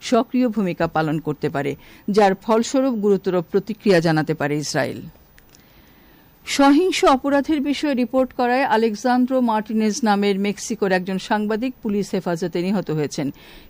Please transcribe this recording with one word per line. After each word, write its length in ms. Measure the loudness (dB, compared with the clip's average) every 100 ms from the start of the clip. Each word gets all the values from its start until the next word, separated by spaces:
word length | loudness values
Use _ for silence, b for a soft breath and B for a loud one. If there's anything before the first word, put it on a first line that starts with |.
সক্রিয় 480 | 0 0 2 0 0
ভূমিকা 380 | 0 -4 -2 -2
পালন 320 | 0 -2 -2
করতে 300 | -4 -4 -4
পারে, 260 | -4 -6 -8 B B -2
যার 260 | 2 4 2
ফলস্বরূপ 580 | 0 0 2 0 0
গুরুতর 480 | 0 0 0 0 -2
প্রতিক্রিয়া 580 | -2 -4 -4 -2 2 4
জানাতে 340 | 4 0 0
পারে 240 | -2 -2 -4
ইসরায়েল। 440 | -4 -4 -4 -6 -14 -20 _ -20 _ b b b b b b b b b -6
সহিংস 600 | 2 6 6 4 2 4
অপরাধের 560 | 4 2 0 0 -2
বিষয়ে 320 | -2 -2 -2
রিপোর্ট 400 | 0 0 0 0
করায় 300 | 0 0 0
আলেকজান্দ্রো 800 | 2 2 0 0 0 2 2 2
মার্টিনেজ 580 | 0 0 -2 -2 0 0
নামের 360 | 0 2 2 0
মেক্সিকোর 520 | -2 -4 -8 -4 0
একজন 260 | 0 -2 -6
সাংবাদিক 560 | -2 -2 -2 -2 -4 -6
পুলিশ 260 | -4 -4 -2
হেফাজতে 480 | -4 -2 -4 -4 -4
নিহত 300 | -2 -2 -2
হয়েছেন। 400 | -4 -4 -4 -6 -8 B B B